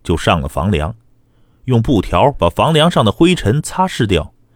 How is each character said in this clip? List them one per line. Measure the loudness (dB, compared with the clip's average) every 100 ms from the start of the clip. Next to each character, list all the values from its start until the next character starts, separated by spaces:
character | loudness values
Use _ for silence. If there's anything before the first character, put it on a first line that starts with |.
就 | -6 -2
上 | 0 0
了 | -2
房 | -4 -2
梁， | -2 -4 -10 _ _ _ _ _ _ -2
用 | 0
布 | 2 0
条 | 0 2 2
把 | 2 -2
房 | 0 0
梁 | 2 2
上 | 2
的 | 0
灰 | 2 2 2
尘 | 0 -2
擦 | -2 -4 -4
拭 | -2 -2
掉， | -2 -4 _ _